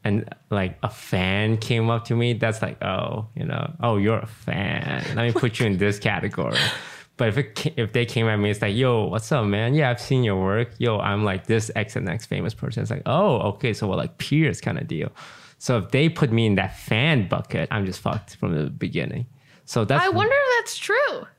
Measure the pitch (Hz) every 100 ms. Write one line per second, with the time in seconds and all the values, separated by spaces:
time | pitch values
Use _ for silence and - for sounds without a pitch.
0 | 107 104 - - _ 101 95 - 113 -
1 | - 95 92 98 107 110 - 117 113 117
2 | - 117 120 113 113 110 92 - 98 95
3 | - - 110 - - - - - 117 104
4 | 104 110 110 - - 87 95 76 - -
5 | - - 117 110 123 - 113 95 101 104
6 | 110 90 - - 64 - - - - -
7 | - - 117 113 143 - - 147 110 120
8 | 117 - 113 107 104 104 107 107 131 117
9 | 104 110 - 147 104 101 117 151 135 120
10 | - 131 117 95 95 104 113 - 120 104
11 | 98 101 104 95 - 113 110 107 104 104
12 | 95 85 - 98 92 - 127 110 107 98
13 | - 143 202 120 104 101 123 101 104 92
14 | - - - 147 151 - - - - 80
15 | 78 - - - - _ - 120 92 131
16 | 160 165 135 113 113 98 92 - - 110
17 | 147 143 90 - - 107 76 110 95 92
18 | - - - - 90 76 71 - 92 85
19 | 67 - 123 - _ - - 120 104 139
20 | 381 349 427 554 554 480 466 - - 440
21 | 554 165 -